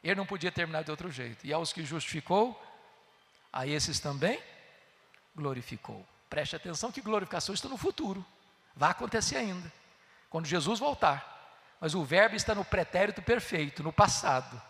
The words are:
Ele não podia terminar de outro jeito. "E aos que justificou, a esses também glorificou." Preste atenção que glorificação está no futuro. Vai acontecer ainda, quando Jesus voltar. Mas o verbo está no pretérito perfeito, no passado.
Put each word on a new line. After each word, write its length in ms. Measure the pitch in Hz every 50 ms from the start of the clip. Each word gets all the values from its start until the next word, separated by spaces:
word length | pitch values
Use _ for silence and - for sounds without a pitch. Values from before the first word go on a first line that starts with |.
| -
Ele 100 | 160 196
não 100 | 190 196
podia 260 | - 202 185 147 180
terminar 320 | 175 - 170 160 160 156 160
de 80 | 151
outro 180 | 151 147 170 180
jeito. 380 | 143 123 127 117 117 - -
"E 40 | 139
aos 220 | 147 160 170 151 -
que 100 | 185 165
justificou, 760 | 135 156 160 - - - 160 - - 175 202 220 254 226 - - - - - - - - _ _ _ _ _ _ _ _ _ _ _
a 140 | - 127 131
esses 340 | 139 147 151 - - 147 -
também 400 | - 147 - 120 143 190 254 440 - - - - - - - - - _ _ _ _ _ - - _ _ _
glorificou." 720 | - 147 143 135 123 120 - 123 107 - - 110 101 92 - _ _ _ _
Preste 260 | - 147 143 143 -
atenção 360 | 165 - 180 165 - - 247
que 100 | - -
glorificação 540 | - 202 220 208 190 - - 170 - - 190
está 120 | 170 -
no 80 | - 269
futuro. 480 | 208 - 370 - - 311 202 190 196 185 - - _ _ _ _ _ _ _ _
Vai 160 | - 139 160
acontecer 460 | 180 - 240 214 226 226 - - 285
ainda, 340 | 269 240 208 185 180 175 165 - - - - - _ - _ - - _ _
quando 160 | - 165 165
Jesus 320 | 143 165 175 139 165 175
voltar. 560 | 202 254 294 269 - - 160 139 139 - - - - - - - - - - - _
Mas 140 | 180 160 151
o 80 | 185 156
verbo 320 | 127 156 185 208 220 202
está 180 | 214 - - 214
no 100 | 202 190
pretérito 580 | - - 190 165 - - 180 196 208 202 -
perfeito, 600 | 180 - 233 240 - - - 165 151 143 - -
no 100 | 147 156
passado. 720 | - - 208 - - - - - 135 127 127 - 123 120 -